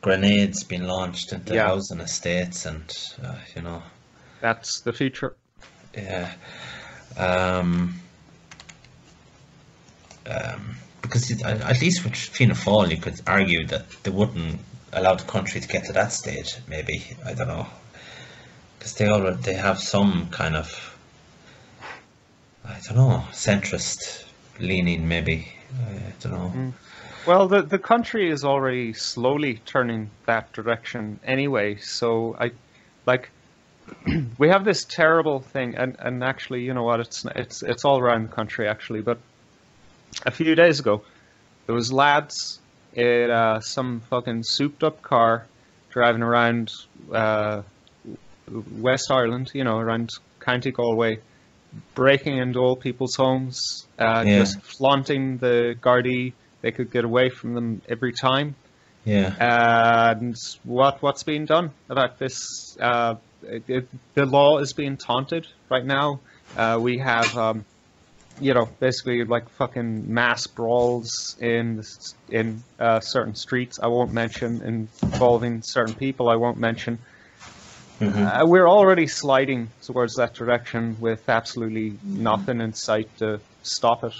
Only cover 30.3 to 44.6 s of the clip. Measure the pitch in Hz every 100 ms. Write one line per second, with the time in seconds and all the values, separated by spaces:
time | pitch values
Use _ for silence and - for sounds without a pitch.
30.3 | 113 - - 110 117 - 120 107 101 -
31.3 | 131 143 127 104 104 - - 117 113 113
32.3 | - 120 123 _ _ _ _ - 127 -
33.3 | _ _ _ _ _ - - - 160 127
34.3 | 117 151 190 202 180 - - 160 165 156
35.3 | 135 127 139 123 - 127 127 120 123 127
36.3 | 131 - 123 123 127 117 117 117 - -
37.3 | - 113 - - 120 147 139 123 117 110
38.3 | - 107 - 104 110 - 110 110 120 _
39.3 | _ _ _ _ _ - _ _ - -
40.3 | - 160 160 170 139 123 104 - _ _
41.3 | _ _ _ - 117 117 131 143 147 147
42.3 | - - - _ _ _ - 120 120 120
43.3 | 117 113 110 - - 127 120 117 123 120
44.3 | 117 113 -